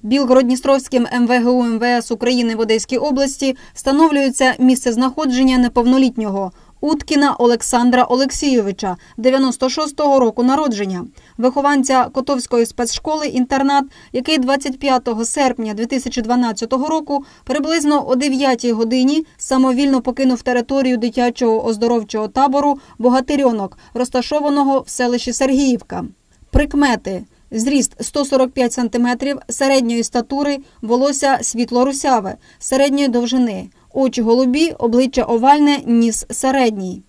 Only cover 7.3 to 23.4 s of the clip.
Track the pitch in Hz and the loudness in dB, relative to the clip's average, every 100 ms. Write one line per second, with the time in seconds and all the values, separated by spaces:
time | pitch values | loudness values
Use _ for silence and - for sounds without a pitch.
7.3 | - 240 240 - 247 247 247 247 247 269 | 2 2 2 0 2 2 2 2 2 0
8.3 | - 294 254 202 190 202 180 - - 233 | -2 0 0 0 -4 -8 -8 -12 -2 0
9.3 | 262 269 240 254 254 302 285 294 269 240 | 2 0 0 -4 -2 -6 -2 2 2 2
10.3 | 226 247 277 302 214 202 185 175 - _ | 0 0 2 0 -2 -6 -6 -10 -16 _
11.3 | - 240 262 277 285 269 262 247 269 262 | -2 -2 0 0 0 2 0 0 -4 -4
12.3 | 277 - 240 226 - 240 - - 311 302 | -4 -2 -2 -2 -2 -6 -6 -6 -4 -4
13.3 | - 254 269 269 285 277 - - 247 254 | -4 -2 0 2 0 -2 -12 -10 -8 -2
14.3 | 311 247 277 285 262 277 254 254 220 226 | -2 0 -2 -2 -6 0 0 -2 -4 -4
15.3 | - 269 240 220 208 233 269 247 240 220 | 0 0 0 -6 -6 -4 -4 -4 -6 -2
16.3 | 247 240 208 226 254 294 320 302 285 277 | 0 0 -4 -4 -4 -2 -4 -2 -6 -6
17.3 | - - 277 294 330 294 294 - 254 285 | -20 -6 -4 -2 0 0 0 0 -2 0
18.3 | 262 269 240 247 226 226 254 254 302 320 | 0 0 0 0 -2 0 2 2 0 -4
19.3 | _ - 262 262 247 285 269 247 240 269 | _ -4 2 2 2 2 0 -2 0 0
20.3 | 247 - 240 240 269 262 247 233 247 240 | 0 0 -2 0 0 0 0 -2 0 -2
21.3 | 240 240 220 226 214 233 240 220 220 214 | 0 0 0 -2 -2 0 0 -2 -6 -4
22.3 | 262 269 269 285 285 - - 233 254 262 | 0 2 2 0 -2 -8 -2 2 2 0
23.3 | 294 | 0